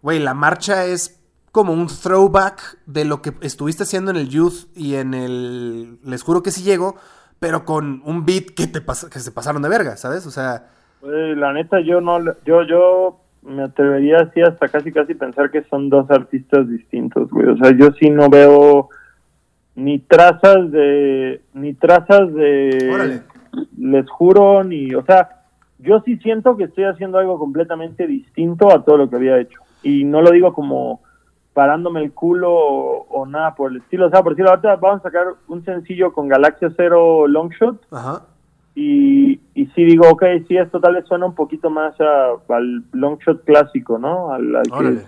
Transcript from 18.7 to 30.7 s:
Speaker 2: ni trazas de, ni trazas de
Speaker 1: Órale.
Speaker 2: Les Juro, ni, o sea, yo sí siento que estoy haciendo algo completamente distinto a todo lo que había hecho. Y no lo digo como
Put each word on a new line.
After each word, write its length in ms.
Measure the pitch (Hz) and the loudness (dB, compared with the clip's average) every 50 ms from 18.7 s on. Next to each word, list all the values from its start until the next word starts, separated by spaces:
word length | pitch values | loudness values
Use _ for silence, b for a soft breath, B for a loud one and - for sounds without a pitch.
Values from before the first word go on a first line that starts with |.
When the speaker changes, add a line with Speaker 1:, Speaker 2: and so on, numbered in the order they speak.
| 143 143 135 - b b b b b b b _ _ _ _ _ _ _ _ _ _ | 6 4 2 -2 b b b b b b b _ _ _ _ _ _ _ _ _ _
Speaker 2:
ni 240 | - 131 143 147 139 | -8 -6 -4 -4 -4
trazas 720 | - - 170 165 175 180 170 165 - 196 196 190 180 165 | 0 4 6 6 8 6 6 4 4 4 6 4 2 0
de, 720 | 143 156 143 143 143 143 143 139 135 135 131 131 131 - _ _ - | 0 0 0 2 2 0 0 0 -2 -2 -4 -6 -8 -10 _ _ -16
ni 200 | 135 139 147 139 | -12 -12 -12 -8
trazas 600 | - - 170 175 175 165 - 202 202 196 180 151 | -2 2 4 4 4 4 4 4 4 4 2 0
de 580 | 151 151 147 143 139 139 135 135 131 131 131 127 | -2 0 0 2 0 0 0 0 -2 -2 -2 -2
Speaker 1:
Órale. 280 | 127 131 135 131 120 - _ _ _ _ _ - 127 - - _ - | -2 -4 -4 -6 -8 -12 _ _ _ _ _ -14 -14 -14 -14 _ -8
Speaker 2:
Les 320 | - 131 135 135 135 135 | -4 -2 0 0 -2 -2
Juro, 540 | - - 170 180 190 202 202 196 196 196 190 | -4 0 4 4 6 6 6 6 4 4 2
ni, 280 | 185 170 151 139 131 127 | -2 -6 -8 -8 -6 -6
o 100 | 131 135 | -4 0
sea, 400 | - 190 185 180 180 - _ _ _ _ _ _ _ _ _ | 4 4 4 4 2 -4 _ _ _ _ _ _ _ _ _
yo 220 | - 170 214 220 | -2 0 0 0
sí 160 | 214 247 240 - | 0 -2 -6 -6
siento 400 | - 220 226 220 - 254 240 202 | -4 -4 -4 -2 0 0 0 0
que 80 | 190 | -2
estoy 180 | 160 - 185 196 | -8 -6 -4 -4
haciendo 340 | 196 185 160 196 190 185 190 | -4 -4 -6 -8 -4 -2 -2
algo 220 | 190 185 180 156 | -2 -2 -2 -6
completamente 680 | 151 143 135 156 165 165 170 160 165 165 - - 180 | -6 -6 -4 -6 -6 -6 -6 -10 -10 -12 -10 -8 -8
distinto 640 | 160 139 135 - _ _ - 165 170 170 170 202 202 | -6 -6 -8 -10 _ _ -6 -6 -4 -2 2 4 4
a 140 | 185 185 - | 4 4 4
todo 140 | - 151 147 | 4 2 2
lo 120 | 139 120 | 2 0
que 60 | 123 | -2
había 240 | 123 127 131 131 127 | -2 -2 0 0 0
hecho. 220 | 120 120 _ _ _ _ _ _ - | 0 -2 _ _ _ _ _ _ -6
Y 200 | 143 143 143 139 | -4 -2 -2 -2
no 180 | 143 147 156 | -2 0 4
lo 100 | 165 170 | 4 6
digo 220 | 175 175 180 180 175 | 6 6 4 2 0
como 480 | - 143 139 | -4 -8 -8